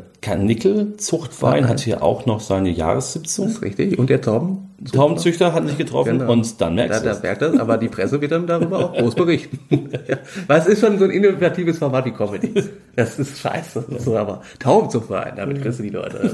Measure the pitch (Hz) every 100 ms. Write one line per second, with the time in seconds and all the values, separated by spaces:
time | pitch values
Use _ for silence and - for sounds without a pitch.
0 | - _ - 90 101 117 190 208 208 208
1 | - 165 147 - 135 143 123 - 113 -
2 | 80 82 120 107 - 95 95 82 80 117
3 | 131 165 - - 202 220 - - 196 170
4 | 131 131 117 110 170 190 - - 127 127
5 | 147 165 175 170 175 160 156 139 151 139
6 | 123 127 123 117 110 - 85 90 - 110
7 | - 101 90 98 151 - 113 110 113 -
8 | 95 143 143 165 170 170 170 190 175 -
9 | 120 170 175 160 - - - 143 - 127
10 | - 135 - 202 175 156 170 202 226 196
11 | 190 185 202 190 175 175 170 165 143 131
12 | 123 - 104 101 120 202 - - - -
13 | 113 - 135 - - - - 113 - 127
14 | 123 110 104 95 - - 127 196 - 117
15 | - 95 - - 98 139 135 - 104 90
16 | - - 214